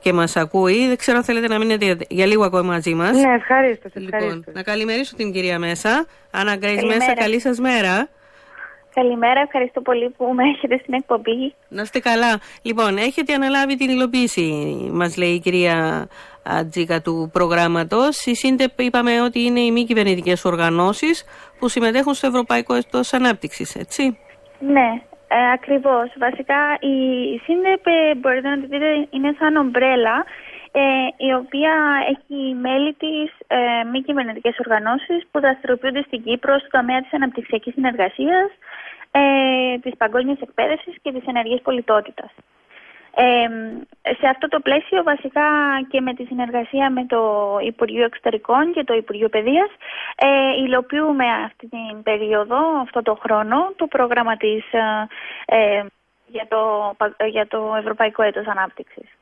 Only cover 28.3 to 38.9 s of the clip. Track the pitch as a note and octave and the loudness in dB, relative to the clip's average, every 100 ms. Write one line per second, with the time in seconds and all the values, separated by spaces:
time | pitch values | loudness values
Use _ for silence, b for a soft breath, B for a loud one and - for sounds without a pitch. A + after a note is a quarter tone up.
28.3 | B3+ C4+ C#4+ C4+ C#4+ D4+ D4+ D4 C4+ C#4 | 0 -2 -4 -4 -2 0 0 -2 -2 -2
29.3 | D4 D#4 D4+ C4+ B3 C4 B3+ A3+ A#3+ F4+ | 0 2 2 2 2 2 4 2 0 -4
30.3 | B B B B - C#4 C4+ C4 - C4+ | B B B B 0 2 2 -2 -2 -2
31.3 | B3+ C4 C#4 D4+ D#4+ D4+ C#4 - C#4 _ | -2 -2 -2 2 2 2 2 0 -4 _
32.3 | C#4+ C4+ B3+ B3 C4 D4 D4 D#4 D#4 D4+ | -6 -4 -4 -2 0 0 -2 -6 -4 -6
33.3 | - - B3 A#3+ A#3 A#3 B3+ C4+ C#4+ A#3+ | -8 -4 0 0 0 -2 -4 -2 -2 -2
34.3 | A3 A#3 A#3+ A#3+ A3 G#3+ B3+ - F4 - | -2 -4 -4 0 0 2 -2 -2 -4 -2
35.3 | D4 C4+ C4 - B3 C4 C4+ C#4+ A#3+ A3+ | 0 2 0 -2 -2 0 -4 -4 -6 -4
36.3 | B3 C#4 C#4 C#4 C4+ B3 B3+ C4 D4+ C4 | -4 2 0 2 -2 0 -2 -2 -2 -2
37.3 | A#3+ A#3 A3+ A3 B3 B3+ A#3+ F#3+ - C4+ | -4 -4 -4 -4 -2 -2 0 -2 0 2
38.3 | F#4 G4 - B B B | 2 2 -4 B B B